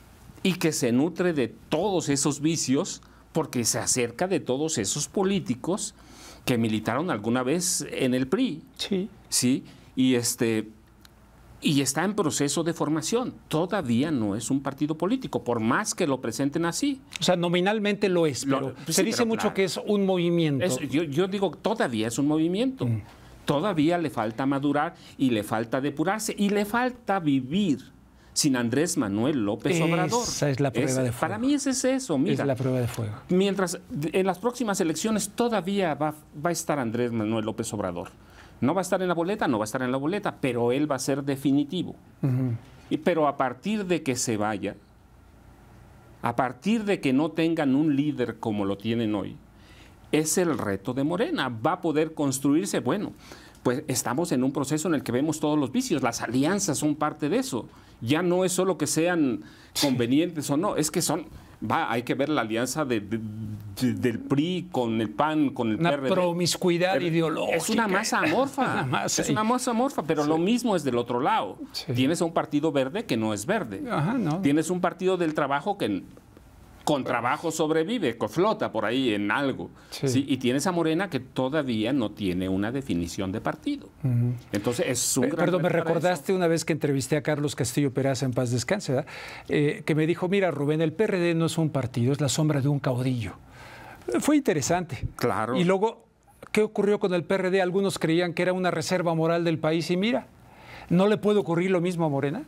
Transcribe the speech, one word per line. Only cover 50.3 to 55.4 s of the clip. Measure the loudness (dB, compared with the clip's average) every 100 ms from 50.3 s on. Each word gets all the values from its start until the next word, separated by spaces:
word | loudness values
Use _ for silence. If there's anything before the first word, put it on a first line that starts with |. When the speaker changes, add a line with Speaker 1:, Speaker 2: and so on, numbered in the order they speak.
| 0
Speaker 1:
el | 0 0
reto | -2 -2 -4
de | -2
Morena. | -2 -2 -2 -2 -4
Va | -2 -2
a | 0
poder | 0 0 0
construirse, | 0 -2 0 2 2 2 -2
bueno, | 0 -2 -4 -10 -18 -20 -20 -4
pues | 0 0 -2
estamos | -2 -2 -2 0
en | 2
un | 0
proceso | 0 -2 0 0
en |
el | -2
que | 0
vemos | 0 0
todos | 0